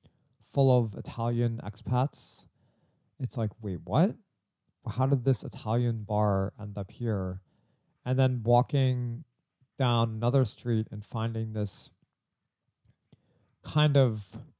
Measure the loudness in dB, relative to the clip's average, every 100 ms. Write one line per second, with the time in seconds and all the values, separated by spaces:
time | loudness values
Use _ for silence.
0 | _ _ _ _ _ 2 4 4 2 -4
1 | -12 -4 -2 0 0 -2 -8 -10 -2 0
2 | 0 -4 -12 -14 -16 _ _ _ _ _
3 | _ _ -8 -4 -6 -4 -8 -8 -2 2
4 | 2 0 _ _ _ _ _ _ -10 -2
5 | 0 2 2 0 -2 -10 -2 0 0 -2
6 | -2 0 2 2 0 -6 -10 -8 -10 -6
7 | -2 -2 -2 -6 _ _ _ _ _ _
8 | -4 0 2 0 4 4 4 2 2 0
9 | -4 -6 -12 _ _ _ _ _ 0 2
10 | 2 0 0 2 0 -2 -2 0 0 -8
11 | -8 -4 -4 -4 -4 -4 -4 -6 -14 _
12 | _ _ _ _ _ _ _ _ _ _
13 | _ _ _ _ _ _ -4 2 4 6
14 | 4 2 -8 -16 -16 _